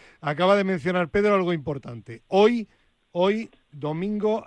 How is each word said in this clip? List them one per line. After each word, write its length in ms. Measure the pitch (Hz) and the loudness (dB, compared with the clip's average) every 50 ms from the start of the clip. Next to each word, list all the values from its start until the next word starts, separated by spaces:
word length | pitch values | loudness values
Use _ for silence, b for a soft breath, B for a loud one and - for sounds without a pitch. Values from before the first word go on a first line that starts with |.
| b b b b - | b b b b -6
Acaba 340 | 147 151 139 180 185 202 | -6 -2 0 4 4 4
de 80 | 202 196 | 4 2
mencionar 440 | 190 190 165 123 180 180 180 175 147 | 0 -2 -2 -2 -2 0 0 -2 0
Pedro 240 | - 202 208 208 208 | 0 0 2 2 2
algo 180 | 190 185 175 175 | 2 2 0 -2
importante. 680 | 160 127 160 143 139 - - 120 113 - - 117 110 _ - | -4 -4 -6 -8 -8 -8 -12 -14 -14 -14 -16 -18 -18 _ 0
Hoy, 380 | - 190 208 226 240 233 208 - _ _ _ _ _ _ _ _ - | 4 6 6 6 4 2 -4 -8 _ _ _ _ _ _ _ _ -2
hoy, 380 | 175 180 196 214 220 226 - _ _ _ _ - | 0 2 2 2 0 -4 -10 _ _ _ _ -14
domingo, 680 | 143 131 147 156 165 185 208 214 208 208 214 214 226 - | -10 -6 -6 -4 -4 -4 -4 -4 -2 -2 -2 -2 -2 -4